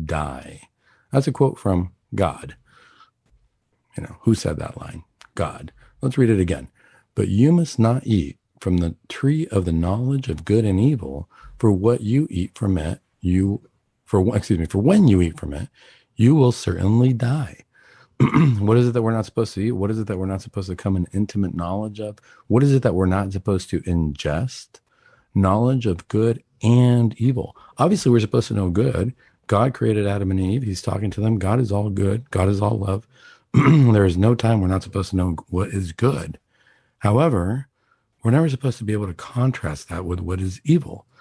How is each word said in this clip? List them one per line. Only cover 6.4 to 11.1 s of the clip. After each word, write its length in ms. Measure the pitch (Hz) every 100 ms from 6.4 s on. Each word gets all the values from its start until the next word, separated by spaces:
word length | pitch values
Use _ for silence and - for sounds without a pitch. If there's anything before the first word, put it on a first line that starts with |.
| 87 71 62 _ _ _ _
"But 140 | - 95
you 240 | 101 143
must 260 | 170 160 -
not 300 | 113 131 123
eat 320 | 101 73 - _ -
from 180 | 95 90
the 180 | 85 - -
tree 360 | - 139 156 -
of 180 | 98 90
the 80 |
knowledge 560 | 82 87 107 127 139 127
of 160 | 78 80
good 200 | 110 107
and 140 | 95
evil, 500 | 131 127 67